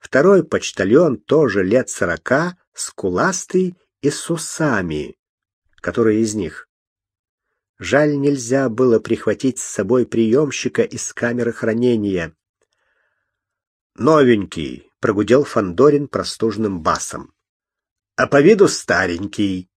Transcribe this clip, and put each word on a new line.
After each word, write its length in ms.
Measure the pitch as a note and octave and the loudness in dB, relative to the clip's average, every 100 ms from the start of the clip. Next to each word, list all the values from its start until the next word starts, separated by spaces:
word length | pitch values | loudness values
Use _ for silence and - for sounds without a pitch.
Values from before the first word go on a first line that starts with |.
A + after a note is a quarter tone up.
| - | 0
Второй 380 | B2+ E3 G3 | 2 6 4
почтальон, 720 | - F#2+ - - F#2+ C3 E3+ A#2+ | 2 -4 -6 -4 2 4 4 -2
тоже 460 | - C#3+ C#3 G2 | 0 2 2 0
лет 260 | F#2 A#2+ A#2+ | 2 0 0
сорока, 720 | - F2+ E2 - C3 F3+ F3+ _ | -4 -4 -4 -2 -2 -2 -8 _
скуластый 1000 | - - - - F#3 D#3+ F#3 - F#3 F#3 - _ _ | -14 -14 -6 -4 -2 -2 -4 -4 -2 -2 -6 _ _
и 100 | C#3 | -4
с 180 | - - | -4 -6
усами. 880 | E3+ - - D#3 A2 F2+ D2+ C2+ - _ _ _ _ _ _ | -8 -8 -2 -2 0 -4 -6 -8 -14 _ _ _ _ _ _
Который 440 | - F2 A2+ G#2+ | -6 0 2 2
из 140 | A2+ G#2+ | 0 -2
них? 340 | E2 - - _ _ _ _ _ _ _ _ _ _ _ | -8 -10 -20 _ _ _ _ _ _ _ _ _ _ _
Жаль, 360 | F2 B2+ D3+ C#3+ | 0 2 2 2
нельзя 500 | C#3+ C#3 A#2 C3 C3 | 0 0 0 0 0
было 300 | A2 B2+ A2+ | 2 4 4
прихватить 580 | A2 A2 - G#2 C3+ - | 2 -2 -2 -2 -2 -4
с 60 | |
собой 420 | - - G2 B2 A#2 | -10 -6 0 0 0
приемщика 800 | A2+ A2+ B2 D3+ - A#2 - | 0 2 2 0 -4 -6 -2
из 280 | A2+ B2 - | -4 -4 -12
камеры 400 | - A#2+ A#2+ A#2 | -6 -4 -2 -4
хранения. 840 | A2+ A2+ A2+ B2 A#2 G2+ F#2 D#2+ _ _ _ _ _ _ _ _ _ _ _ _ _ _ _ _ - | -4 -4 0 0 0 -2 -4 -6 _ _ _ _ _ _ _ _ _ _ _ _ _ _ _ _ -2
"Новенький", 960 | C3+ D#3 C3 A2+ F2+ - D2 A#1+ _ _ | 2 4 6 4 0 -8 -10 -12 _ _
прогудел 440 | G#2+ G2+ G#2 B2+ | -2 -2 2 2
Фандорин 640 | C#3+ A#2+ F#2+ E2+ C#3+ C#3+ C#3+ | 2 -2 -4 2 4 4 -2
простужным 760 | G2 F2+ - A2+ G2+ G#2+ F#2 | -6 -8 -4 -4 -2 -4 -4
басом. 520 | E2 D#2 - - - _ _ _ _ _ _ _ _ - | -4 -4 -6 -12 -16 _ _ _ _ _ _ _ _ -4
"А 120 | B2+ | 0
по 140 | C#3+ | 4
виду 260 | D#3 G#3+ F#3+ | 6 6 4
старенький". 1000 | - - F2 F#2 F2 G2 - G2+ F#2 F#2 | 2 -2 -2 0 -4 -8 -4 -4 -4 -10